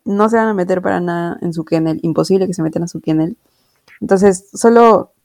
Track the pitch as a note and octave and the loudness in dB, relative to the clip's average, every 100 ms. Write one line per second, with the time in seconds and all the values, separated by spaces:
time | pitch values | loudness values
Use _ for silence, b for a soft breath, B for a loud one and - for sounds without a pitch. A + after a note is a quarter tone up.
0 | - G3+ A3 A3+ A3 G3+ F3+ F3+ G3 F#3 | -4 0 2 2 0 -2 -2 -2 -2 -2
1 | F3 E3+ E3+ - F3 E3 D#3 E3 D#3+ D#3+ | -4 -4 -6 -6 -8 -6 -4 -2 -2 -2
2 | E3 D#3 E3 F#3+ F#3+ F3 D#3+ D#3+ E3+ - | -4 -2 0 0 0 -4 -4 -4 -6 -8
3 | - D#3 E3 A3+ _ b b b b b | -4 -2 -2 -6 _ b b b b b
4 | - G3 G3+ F#3 - G3 A#3 A#3 A#3 G3+ | -2 2 2 0 -4 -2 2 6 6 4
5 | - _ | 0 _